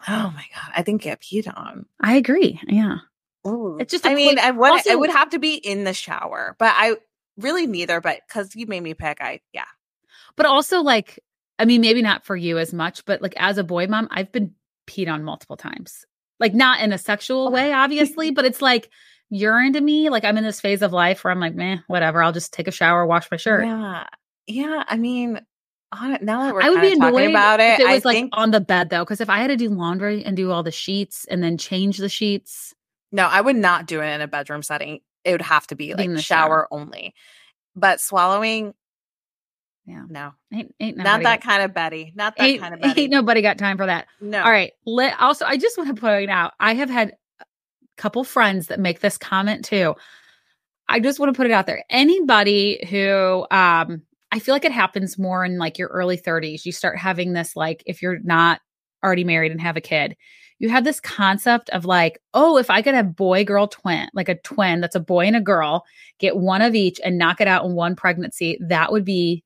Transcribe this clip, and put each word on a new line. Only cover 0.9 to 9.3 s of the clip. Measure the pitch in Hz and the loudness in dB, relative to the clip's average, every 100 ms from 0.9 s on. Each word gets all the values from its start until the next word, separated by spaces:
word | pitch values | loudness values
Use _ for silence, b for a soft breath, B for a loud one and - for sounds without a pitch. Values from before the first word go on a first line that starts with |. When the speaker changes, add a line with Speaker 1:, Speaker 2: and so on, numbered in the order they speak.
| 208 | -4
Speaker 1:
get | 151 - | -4 -10
peed | - 202 - - | -6 -6 -6 -12
on. | - - - - | -14 -16 -20 -2
Speaker 2:
I | 208 269 | 2 2
agree. | 240 320 359 - - | 2 2 2 -2 -2
Yeah. | 208 214 - - _ _ _ 196 | 0 0 -4 -12 _ _ _ -8
Speaker 1:
Ooh. | 233 208 156 | -6 -6 -8
Speaker 2:
It's | 247 | -6
just | 349 302 | -2 0
Speaker 1:
I | |
Speaker 2:
a | |
Speaker 1:
mean, | 285 285 269 | 2 4 4
Speaker 2:
quick | 247 | 2
Speaker 1:
I | |
would, | 240 262 | 4 4
Speaker 2:
also | 330 - | 6 4
Speaker 1:
it | 330 | 2
would | 302 | 2
have | 302 311 | 2 2
to | 330 | 0
be | 311 | -4
in | 302 202 202 | -4 -6 -4
the | 196 | -4
shower, | 185 - - - - - - | -6 -8 -10 -10 -8 -8 0
but | 226 254 | 2 4
I | 233 220 _ _ _ - | 2 0 _ _ _ -8
really | 254 359 302 | -4 -2 -2
neither, | 180 175 170 | -4 -4 -2
but | 165 - - | -2 -6 -8
'cause | 220 196 | -10 -10
you | 220 220 | -10 -12
made | 185 | -10
me | 165 | -10
pick, | 160 156 147 | -8 -8 -8
I, | 131 | -10